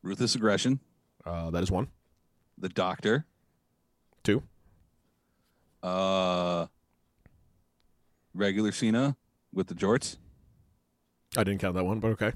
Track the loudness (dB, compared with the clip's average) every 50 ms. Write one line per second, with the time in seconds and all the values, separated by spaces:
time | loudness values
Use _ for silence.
0 | -6 -6 -2 0 0 0 2 2 4 4 4 4 2 2 0 0 -2 _ _ _
1 | _ _ _ _ -10 -8 -6 -4 -4 -2 0 0 0 0 0 -2 -2 -4 -8 _
2 | _ _ _ _ _ _ _ _ _ _ _ -8 -8 -6 -2 -2 -2 -2 -2 -2
3 | 0 0 0 0 0 _ _ _ _ _ _ _ _ _ _ _ _ _ _ _
4 | _ _ _ _ _ 0 0 0 0 -6 _ _ _ -20 _ _ _ _ _ _
5 | _ _ _ _ _ _ _ _ _ _ _ _ _ _ _ _ -6 -4 -2 0
6 | 0 2 2 2 2 2 2 0 0 0 0 -2 -2 -6 _ _ _ _ _ _
7 | _ _ _ _ _ -20 _ _ _ _ _ _ _ _ _ _ _ _ _ _
8 | _ _ _ _ _ _ _ 0 0 0 2 2 0 0 0 0 0 2 2 2
9 | 2 0 -2 _ _ _ _ _ _ _ -4 -4 -4 -4 -4 -2 2 2 2 2
10 | 0 -4 -12 -12 -20 -20 -20 _ -20 _ _ _ -20 _ _ _ _ _ _ _
11 | _ _ _ _ _ _ -2 -2 0 0 0 -2 -2 -2 0 0 0 0 -2 0
12 | 0 -2 0 0 -2 -2 -2